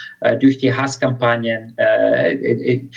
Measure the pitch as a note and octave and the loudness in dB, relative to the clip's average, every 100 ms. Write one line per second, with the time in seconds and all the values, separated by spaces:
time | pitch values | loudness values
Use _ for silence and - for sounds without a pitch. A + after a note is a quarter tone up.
0 | - - A#2+ A2+ C3+ C3 B2+ A#2+ C3+ - | -18 -4 -2 2 2 4 0 0 -2 -2
1 | C3 A#2+ A#2+ A#2 A#2 A2+ A2+ - A2+ A2 | -2 0 0 0 -2 -6 -6 -2 2 2
2 | A2+ A#2+ A2+ - - A#2+ - B2 - | 2 2 0 0 0 0 0 -2 -4